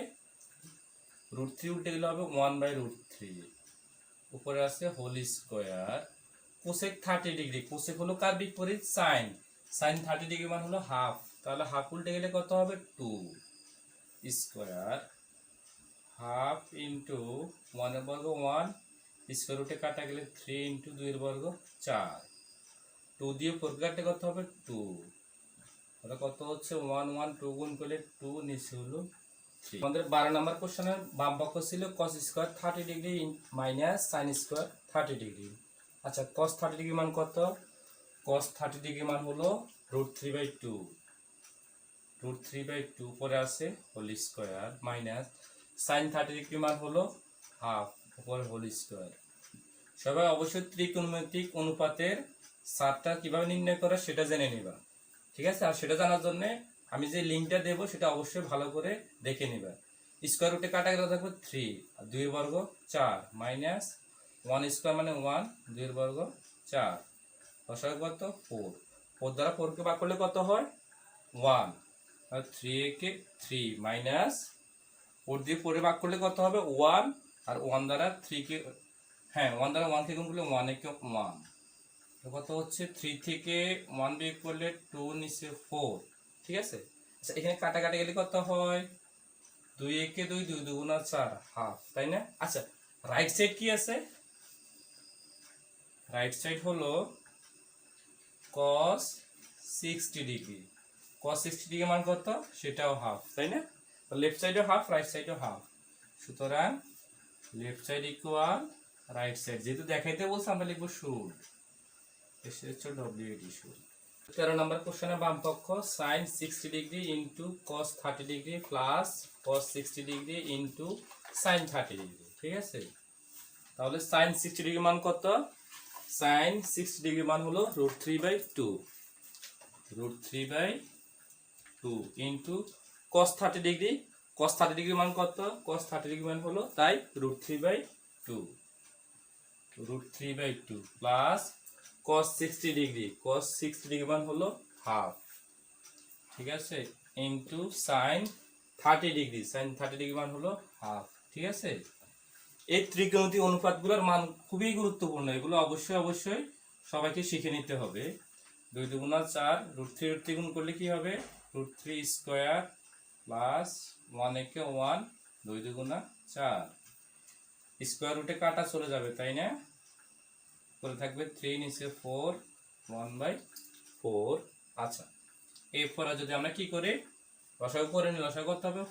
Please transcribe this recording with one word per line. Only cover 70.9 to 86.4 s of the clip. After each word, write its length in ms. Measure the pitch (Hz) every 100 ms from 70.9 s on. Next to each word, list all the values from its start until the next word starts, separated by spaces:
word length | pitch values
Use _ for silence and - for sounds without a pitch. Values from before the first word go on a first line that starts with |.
| - - - _ 127
ওয়ান, 280 | 135 127 175 - - - - - -
আর 80 | 131 127 -
থ্রি 180 | 123 131 143
একে 220 | 143 180 - - -
থ্রি 200 | - 131 117 104 107
মাইনাস 480 | 117 123 147 226 - - - - - - - - -
ফোর 140 | - 139 135
দিয়ে 120 | 160
ফোরে 160 | 165 160 170
ভাগ 80 | 165
করলে 160 | 175 180 185
কত 120 | 185 185
হবে? 140 | 208 165 135
ওয়ান, 280 | 151 185 277 277 - - -
আর 60 | 123 135
ওয়ান 160 | 131 135
দ্বারা 180 | 143 180 185
থ্রি 140 | - 147 139
কে, 100 | 156 135 - - - - - - 151
হ্যাঁ, 160 | 131 117
ওয়ান 120 | 139
দ্বারা 140 | 156 165
ওয়ান 120 | 151 151
কে 60 | 160
গুণ 80 | 170
করলে 140 | 175 156
ওয়ান 140 | 131 131
একে 140 | 131 151
ওয়ান, 460 | - 127 113 98 80 - - - - - - - -
তো 60 | 131 135
কত 120 | 139 160
হচ্ছে? 220 | 160 - 175 175
থ্রি 140 | 151 143 170
থেকে 300 | 160 170 170 180 185 - 131
ওয়ান 160 | 135 151
বিয়োগ 180 | 160 160 160
করলে 220 | 156 170 170 -
টু, 120 | 147 143 156
নিচে 260 | 156 - 156 143 -
ফোর, 280 | - 135 95 - - - _